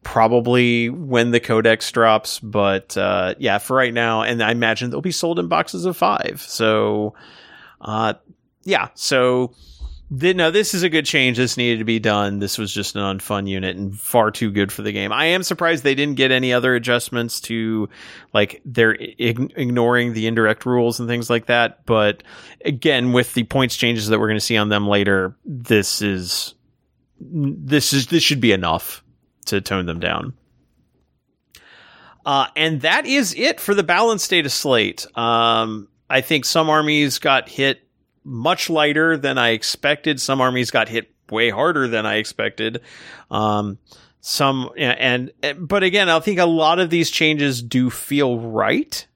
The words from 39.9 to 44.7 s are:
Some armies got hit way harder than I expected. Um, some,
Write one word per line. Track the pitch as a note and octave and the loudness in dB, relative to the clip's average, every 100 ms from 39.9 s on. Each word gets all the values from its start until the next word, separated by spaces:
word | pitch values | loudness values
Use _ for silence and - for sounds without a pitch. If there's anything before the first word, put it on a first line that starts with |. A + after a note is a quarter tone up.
| D3 D3 C#3 | -2 -2 -4
Some | - C3+ | -2 0
armies | B2+ B2+ A#2+ | 2 0 0
got | B2+ G#2+ | 0 0
hit | A2+ - _ _ | -4 -8 _ _
way | G#2+ A#2 | 0 0
harder | G2+ D#3 D#3 B2+ | 2 0 0 0
than | A2+ G#2+ | -2 0
I | G#2+ | -2
expected. | G#2+ - G#2+ - A2 A#2+ - - - - - | -4 -4 -6 -4 -6 -6 -14 -20 -20 -20 -6
Um, | - G#2+ G#2 G#2 G2+ _ - _ _ | -2 0 0 -2 -8 _ -20 _ _
some, | - - C#3 C3+ B2 | -8 0 0 0 -6